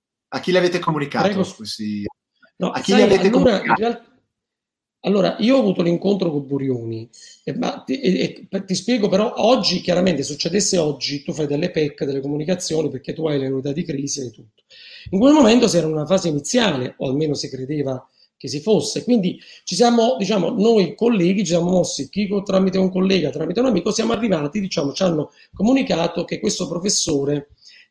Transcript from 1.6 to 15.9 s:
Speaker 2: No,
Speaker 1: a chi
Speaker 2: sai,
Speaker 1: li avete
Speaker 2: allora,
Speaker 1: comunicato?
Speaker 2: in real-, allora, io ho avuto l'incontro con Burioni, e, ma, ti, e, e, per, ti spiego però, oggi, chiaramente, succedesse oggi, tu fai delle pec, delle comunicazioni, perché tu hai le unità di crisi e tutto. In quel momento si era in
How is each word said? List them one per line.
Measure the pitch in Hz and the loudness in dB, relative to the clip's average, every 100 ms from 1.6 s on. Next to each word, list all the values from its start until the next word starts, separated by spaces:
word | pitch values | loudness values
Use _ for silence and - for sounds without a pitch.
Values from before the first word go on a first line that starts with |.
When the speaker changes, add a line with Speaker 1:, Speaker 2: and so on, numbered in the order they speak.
| 104 - 107 104 101 - _ _ _ - | -14 -10 -6 -6 -8 -12 _ _ _ -6
Speaker 2:
No, | 180 | -4
Speaker 1:
a | 135 | -4
chi | 160 | 2
Speaker 2:
sai, | 202 | 6
Speaker 1:
li | 208 | 6
avete | 190 190 | 6 4
Speaker 2:
allora, | 247 254 196 | 4 4 2
Speaker 1:
comunicato? | - | 0
Speaker 2:
in | - | 0
real-, | 226 233 _ _ _ _ _ _ _ _ _ _ | 0 -4 _ _ _ _ _ _ _ _ _ _
allora, | - 202 170 - | 0 2 2 2
io | 214 | 2
ho | 269 | 4
avuto | 214 180 | 4 2
l'incontro | 170 170 190 202 170 | 0 0 0 0 0
con | 147 | -2
Burioni, | 135 139 135 120 117 113 117 _ - - | -4 -4 -2 -4 -4 -10 -12 _ -20 -16
e, | - 143 | -10 -6
ma, | - - - | -4 -6 -6
ti, | 269 | -2
e, | 214 180 | 0 0
e, | - - - | -2 -6 -10
per, | 190 | -10
ti | - | -6
spiego | 185 - 247 202 | -6 -2 0 2
però, | 190 226 - | 2 0 0
oggi, | 226 247 190 185 | 2 4 2 -2
chiaramente, | - 175 185 147 | 0 2 2 0
succedesse | 135 147 170 190 202 185 | -4 -6 -4 -2 0 0
oggi, | 151 147 - 143 | 0 -2 -6 -8
tu | - | -8
fai | 147 147 | -6 -2
delle | 147 139 | -2 -2
pec, | 160 147 - | -2 -2 -2
delle | 143 139 | -6 -4
comunicazioni, | 139 151 156 185 - 156 147 | -4 -4 -2 -4 -2 -2 -2
perché | 120 - | -4 -10
tu | 156 160 | -6 -2
hai | 143 | -2
le | 131 | -2
unità | 135 139 | -4 -4
di | 139 | -6
crisi | - 139 143 - | -6 -6 -6 -6
e | 123 | -10
tutto. | - - _ _ - - - - | -12 -20 _ _ -20 -20 -20 -4
In | 190 | 2
quel | 262 | 6
momento | 311 226 240 226 | 8 8 6 4
si | 170 | 2
era | |
in | 156 | 0